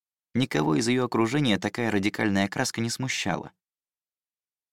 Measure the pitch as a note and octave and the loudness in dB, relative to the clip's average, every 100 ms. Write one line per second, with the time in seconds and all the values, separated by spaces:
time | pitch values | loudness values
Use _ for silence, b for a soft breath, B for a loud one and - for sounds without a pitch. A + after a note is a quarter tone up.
0 | _ _ _ A#2 C3 D3 D3+ D3+ A2+ B2+ | _ _ _ -2 0 0 2 2 2 2
1 | B2 A2+ A2+ C#3 C#3 G2 G2+ - A#2 G#2 | 2 2 2 2 2 2 0 -2 0 2
2 | G2+ - A2+ G2 G2 - B2+ - A#2 - | 0 0 0 2 0 0 -4 -4 -6 -4
3 | C3 - G2+ D2 - - _ _ _ _ | -6 -4 -2 -4 -6 -18 _ _ _ _
4 | _ _ _ _ _ _ _ | _ _ _ _ _ _ _